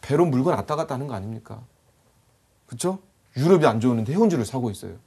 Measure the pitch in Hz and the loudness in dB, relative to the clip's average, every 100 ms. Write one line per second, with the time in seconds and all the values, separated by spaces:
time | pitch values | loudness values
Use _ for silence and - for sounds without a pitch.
0 | - 147 175 127 135 110 - 151 156 131 | 0 2 4 2 2 0 -2 -4 -4 -6
1 | 143 110 101 110 110 113 120 _ _ _ | -6 -8 -10 -12 -14 -18 -18 _ _ _
2 | _ _ _ _ _ _ _ 120 175 190 | _ _ _ _ _ _ _ -6 -6 -6
3 | _ _ _ - 151 185 151 110 123 117 | _ _ _ -2 4 6 6 4 0 0
4 | 110 165 226 165 107 131 117 98 95 107 | -2 2 2 2 -2 -4 -6 -8 -14 -18